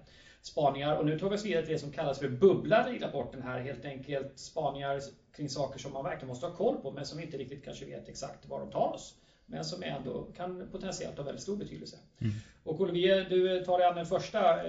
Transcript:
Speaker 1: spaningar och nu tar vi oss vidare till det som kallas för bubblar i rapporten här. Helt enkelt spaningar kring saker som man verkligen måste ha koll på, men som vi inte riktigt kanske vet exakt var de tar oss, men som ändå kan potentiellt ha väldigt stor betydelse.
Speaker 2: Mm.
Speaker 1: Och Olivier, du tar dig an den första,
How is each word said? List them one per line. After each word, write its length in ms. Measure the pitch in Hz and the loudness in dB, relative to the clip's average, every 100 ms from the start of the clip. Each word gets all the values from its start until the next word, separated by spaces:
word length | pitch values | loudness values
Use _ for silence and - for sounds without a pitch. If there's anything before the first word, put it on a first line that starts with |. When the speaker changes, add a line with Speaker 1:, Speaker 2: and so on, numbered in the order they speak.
| - - - - | -16 -20 -20 -20
Speaker 1:
spaningar 540 | - - 143 139 147 139 | -8 2 4 4 2 2
och 100 | 151 | 2
nu 120 | 160 | 2
tar 120 | 196 | 0
vi 60 | 208 | 0
oss 80 | |
vidare 180 | 214 165 | 0 0
till 100 | 156 | 0
det 60 | 151 | -2
som 140 | 147 | -4
kallas 260 | 165 147 131 | -4 -2 0
för 100 | 135 | -2
bubblar 680 | 120 190 156 151 220 254 | 6 8 8 6 4 4
i 40 | 233 | -2
rapporten 440 | - 139 123 131 | -4 -4 -6 -6
här. 180 | 127 127 | -6 -6
Helt 240 | 127 - | -6 -8
enkelt 540 | 143 131 135 139 - - | -10 -10 -4 -4 -4 -10
spaningar 640 | - 160 139 139 139 139 - - _ - | -8 -2 -2 0 -2 -2 -4 -14 _ -8
kring 120 | 143 | -6
saker 300 | 147 135 123 | -2 -4 -4
som 140 | 131 | -8
man 120 | 135 | -6
verkligen 240 | 135 160 131 | -4 -6 -8
måste 180 | 123 175 | -6 -6
ha 80 | |
koll 220 | - 226 294 | 0 2 2
på, 80 | 135 | -4
men 160 | 143 143 | -8 -8
som 120 | 151 | -8
vi 60 | |
inte 120 | - 139 | -8 -8
riktigt 280 | 123 135 | -8 -10
kanske 200 | - - | -12 -12
vet 240 | 71 71 - | -12 -12 -12
exakt 400 | - 135 - - | -10 -10 -10 -10
var 120 | 139 | -8
de 100 | - | -4
tar 220 | 165 240 | 2 2
oss, 200 | - - - _ _ - | 0 -12 -20 _ _ -10
men 180 | 160 | -8
som 180 | 156 180 | -6 -6
ändå 440 | 165 143 - - - - | -6 -6 -4 -6 -8 -8
kan 320 | 180 180 - | -8 -6 -8
potentiellt 440 | 190 190 - - - | -8 -6 -6 -6 -6
ha 80 | |
väldigt 180 | 139 - | -8 -6
stor 140 | 190 202 | -6 -6
betydelse. 400 | - - - - - - | -6 -10 -12 -16 -20 -4
Speaker 2:
Mm. 120 | 110 104 - - | -2 -2 -8 -10
Speaker 1:
Och 160 | - 156 | -6 0
Olivier, 460 | 185 175 185 190 185 | 2 4 6 6 4
du 340 | 185 185 185 | 4 4 2
tar 140 | 180 180 | 2 6
dig 80 | 175 | 6
an 100 | 175 | 4
den 100 | 165 | 2
första, 600 | 185 - 214 180 156 | 0 0 4 6 6